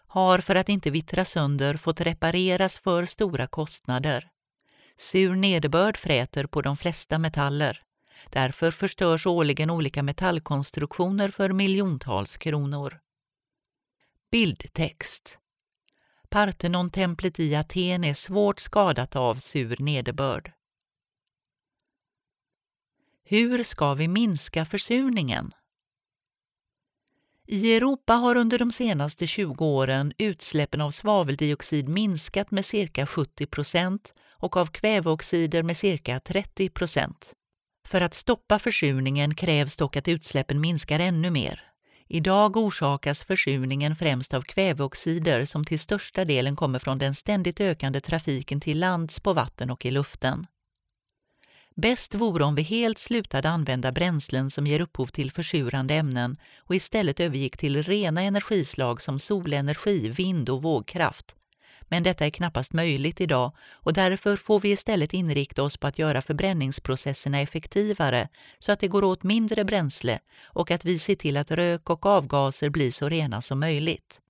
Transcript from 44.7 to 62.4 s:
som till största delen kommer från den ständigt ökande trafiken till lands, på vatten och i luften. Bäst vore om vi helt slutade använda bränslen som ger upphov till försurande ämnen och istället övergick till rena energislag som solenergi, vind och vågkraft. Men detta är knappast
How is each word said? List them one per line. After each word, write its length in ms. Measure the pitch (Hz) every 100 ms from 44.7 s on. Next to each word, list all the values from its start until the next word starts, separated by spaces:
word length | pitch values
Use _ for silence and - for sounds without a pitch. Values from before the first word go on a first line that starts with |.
| 139 139 - 165 165 160 123 143
som 200 | 147 151
till 140 | 156
största 460 | - 202 - - 180
delen 300 | 135 135 143
kommer 240 | 147 127
från 180 | - 131
den 180 | 139 135
ständigt 440 | - 202 175 -
ökande 420 | 202 156 - 139
trafiken 580 | - 165 160 135 - 143
till 200 | 165 151
lands, 400 | 185 170 160 -
på 140 | 208
vatten 360 | 165 117 - 127
och 160 | 127 123
i 60 |
luften. 560 | 135 143 - 127 139 175 _ _ _ _ _ _ _ _ _ _ _ _ -
Bäst 400 | 208 247 - 202
vore 280 | 226 170
om 120 | 147 147
vi 60 |
helt 360 | 156 226 233 220
slutade 520 | - 233 - 135 156
använda 420 | 170 139 127 131
bränslen 600 | 131 180 151 - 131 135
som 160 | - 147
ger 120 | 151
upphov 280 | 170 - 123
till 240 | - 135
försurande 640 | - 160 165 120 139 131
ämnen 440 | 156 151 127 120 143 - -
och 180 | - 185
istället 440 | - 220 180 143
övergick 380 | 170 135 135 -
till 260 | 147 139
rena 380 | 160 208 180 156
energislag 800 | 196 196 - 202 139 - 123 117
som 180 | - 135
solenergi, 920 | - 202 175 143 139 151 208 190 110
vind 400 | 135 185 175 123
och 120 | 131
vågkraft. 760 | 160 143 - 175 156 - - - _ _ _ -
Men 220 | - 170
detta 220 | 175 175 151
är 40 |
knappast 440 | -